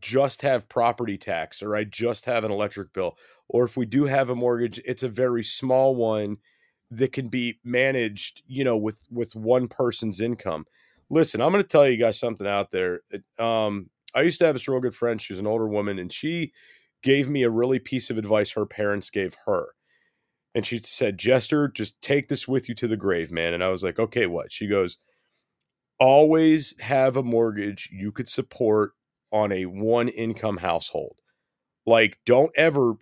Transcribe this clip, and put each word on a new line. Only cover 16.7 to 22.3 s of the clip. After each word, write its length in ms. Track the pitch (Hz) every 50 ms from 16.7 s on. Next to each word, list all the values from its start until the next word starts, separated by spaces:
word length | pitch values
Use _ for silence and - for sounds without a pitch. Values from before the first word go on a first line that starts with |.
| - _ _ _ _ _ -
gave 260 | 135 139 139 135 135
me 140 | 147 139 123
a 60 | 117
really 280 | 113 113 123 131 131 127
piece 320 | - - 131 123 - -
of 80 | 117 110
advice 340 | 107 101 110 107 104 - -
her 140 | 110 104
parents 440 | - - - 104 104 101 104 - -
gave 260 | - 101 95 87 - - _
her. 220 | 110 98 87 71 - - _ _ _ _ _ _ _ _ _ _ _ _ _ _ _ _
And 120 | 113 104
she 120 | - 120 113
said, 380 | - - - - 127 104 98 90
"Jester, 500 | 95 113 127 127 - - 156 151 147 135
just 340 | - - 107 - - _ -
take 260 | - 139 147 139
this 200 | -